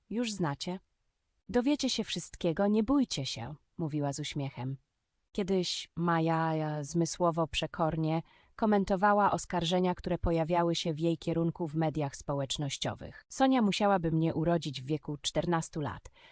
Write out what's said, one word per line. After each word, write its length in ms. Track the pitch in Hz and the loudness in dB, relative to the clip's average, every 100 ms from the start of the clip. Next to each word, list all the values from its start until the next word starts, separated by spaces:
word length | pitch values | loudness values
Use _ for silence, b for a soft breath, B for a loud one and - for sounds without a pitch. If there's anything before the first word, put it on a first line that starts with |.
| - | -8
już 220 | 208 240 | -4 -4
znacie. 460 | 202 160 143 - 185 _ _ _ _ _ _ - | -2 -2 -2 -6 -8 _ _ _ _ _ _ -4
Dowiecie 420 | 240 247 294 254 | 0 2 2 0
się 140 | - | -2
wszystkiego, 640 | 214 180 - - 170 160 202 | -4 -4 -8 -2 -2 2 2
nie 160 | 214 | 2
bójcie 440 | 214 285 254 - 135 | 4 2 2 -2 -6
się”, 280 | - 117 151 _ - | -6 -8 -12 _ -8
mówiła 340 | 160 147 143 | -4 -2 -2
z 80 | 143 | -4
uśmiechem. 560 | 147 151 139 - 127 139 _ _ _ _ _ | -6 -4 -6 -6 -8 -8 _ _ _ _ _
Kiedyś 560 | - 185 190 175 - - - | -4 0 2 0 -4 -8 -4
Maja, 580 | 170 165 165 160 160 | 0 2 2 2 0
e, 300 | 160 156 151 | 0 -2 -4
zmysłowo 600 | 143 170 165 - 175 160 160 | -4 0 0 2 0 2 -2
przekornie 760 | - 160 - 160 160 156 160 - b b - | -2 -4 -2 0 0 0 0 -4 b b -2
komentowała 760 | 220 208 190 190 208 208 196 | 2 4 2 2 4 6 4
oskarżenia, 640 | 165 - 180 165 180 180 | 2 -2 -2 2 2 2
które 240 | 180 - 170 | 0 -4 -2
pojawiały 560 | 180 165 160 175 170 | 0 0 2 2 2
się 200 | 165 175 | 0 -2
w 60 | 151 | 0
jej 180 | 170 165 | 0 0
kierunku 500 | - 160 165 - 165 | 0 0 0 -2 -4
w 60 | |
mediach 420 | 151 160 143 139 - | 0 0 0 -4 -6
społecznościowych. 1080 | - 143 135 - 143 - 131 123 - - - | -6 -4 -4 -4 -4 -4 -4 -6 -10 -16 -8
„Sonia 340 | - 269 262 | 2 4 6
musiałaby 500 | 208 180 208 196 160 | 4 4 4 4 2
mnie 220 | 160 160 | 2 2
urodzić 480 | 160 160 170 156 131 | 2 2 2 0 -8
w 40 | 131 | -4
wieku 300 | 151 - 147 | -6 -4 -6
czternastu 640 | - 214 175 170 165 165 | -4 -2 0 0 -2 -4
lat, 300 | 135 90 - B B | -6 -8 -14 B B